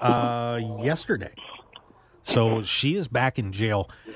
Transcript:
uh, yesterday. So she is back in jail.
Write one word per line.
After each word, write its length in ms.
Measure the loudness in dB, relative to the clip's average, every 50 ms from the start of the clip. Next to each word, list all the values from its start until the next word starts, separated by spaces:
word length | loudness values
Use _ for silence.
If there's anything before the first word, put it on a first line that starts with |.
uh, 580 | 2 4 4 4 2 0 0 -2 -2 -2 -2 -4 -4 -6 -6 -2
yesterday. 520 | -2 0 0 -2 0 -2 -2 -2 -2 -10 -12 -16 -18 -18 -18 -20 -20 -20 -20 -20 _ _ -20 -20 _ _ _ -8
So 400 | _ 2 4 4 4 4 4 2
she 340 | 0 -2 -2 0 2 2 2
is 120 | 0 -2 0
back 300 | 0 2 2 2 2 0
in 140 | -4 -4
jail. 360 | -2 -2 0 0 0 0 -2 -4 -8 -20 -18 -18 -18